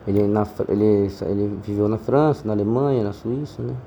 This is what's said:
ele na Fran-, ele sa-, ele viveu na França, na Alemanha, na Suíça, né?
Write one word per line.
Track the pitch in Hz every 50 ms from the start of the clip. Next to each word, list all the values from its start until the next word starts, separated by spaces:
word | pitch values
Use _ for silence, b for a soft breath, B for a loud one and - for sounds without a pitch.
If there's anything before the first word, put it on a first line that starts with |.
| -
ele | 101 98 101 104
na | 101 104 104 104
Fran-, | 101 - - - -
ele | 98 104 107 107 104 101 101 98
sa-, | 98 - 98
ele | - 101 101 104 104 104 98
viveu | 101 107 101 101 104
na | 104 107 107
França, | - - 123 139 151 156 139 - -
na | 110
Alemanha, | 107 104 101 107 117 127 139 143 135 120 104
na | 101
Suíça, | 98 - - 113 123 139 147 - - -
né? | 120 120 123 123 -